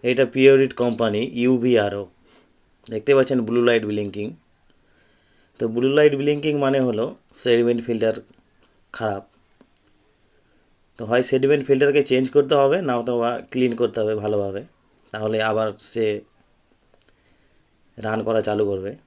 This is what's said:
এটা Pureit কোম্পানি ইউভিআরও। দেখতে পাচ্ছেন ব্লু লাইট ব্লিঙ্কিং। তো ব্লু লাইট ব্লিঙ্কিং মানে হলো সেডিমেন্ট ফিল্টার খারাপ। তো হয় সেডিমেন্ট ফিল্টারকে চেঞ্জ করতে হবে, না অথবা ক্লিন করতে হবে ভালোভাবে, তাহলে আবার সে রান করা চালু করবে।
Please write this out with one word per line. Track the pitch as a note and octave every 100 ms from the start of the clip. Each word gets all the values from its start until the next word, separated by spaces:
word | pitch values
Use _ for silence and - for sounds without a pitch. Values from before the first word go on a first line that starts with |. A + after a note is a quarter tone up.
| B2
এটা | B2+ C3
Pureit | C3 C3+ C3+ C3+ -
কোম্পানি | A#2+ A2+ A2+ G#2 A#2 A#2+
ইউভিআরও। | B2 B2+ B2 A#2 G2+ G2+ G2 _ _ _ _ _ _ _ -
দেখতে | A2 A2 C#3
পাচ্ছেন | C3 C3 A2+
ব্লু | A#2+ A#2+
লাইট | A#2 G#2+
ব্লিঙ্কিং। | G#2 G#2 G2 G#2+ E3 _ _ _ _ _ _ _ _ _ _ _ _
তো | A2+ A#2
ব্লু | C3 C#3+
লাইট | D3+ C#3
ব্লিঙ্কিং | C#3+ D3 D3+ D3 C3+
মানে | C#3 B2+
হলো | G#2+ B2+ - _ -
সেডিমেন্ট | B2+ A#2 A#2 A#2+ A#2
ফিল্টার | A2+ A2+ - - _ _ _ _ _ _ -
খারাপ। | A2 G2 - _ _ _ _ _ _ _ _ _ _ _ _ _ _ _ _ -
তো | G#2+
হয় | A#2+ C3
সেডিমেন্ট | C3 C3+ D3 C3
ফিল্টারকে | C3+ C#3+ C#3+ C3+
চেঞ্জ | B2+ C3 D3
করতে | C#3 C#3+
হবে, | C#3 E3+ D#3+
না | B2
অথবা | A#2 A#2+ A#2 A#2 -
ক্লিন | C3 B2+ A#2
করতে | A#2 A2+
হবে | G#2+ G#2+
ভালোভাবে, | G#2 G#2 G2 G2 D3+ _ _ _ _
তাহলে | G#2+ G#2+ A2 A2
আবার | A2 A2 G#2 -
সে | A#2 A2 G#2 - _ _ _ _ _ _ _ _ _ _ _ _ _ _ _ _ -
রান | G#2+ A2 A2
করা | A2 G#2+
চালু | G#2+ G#2
করবে। | G2 F#2+ D3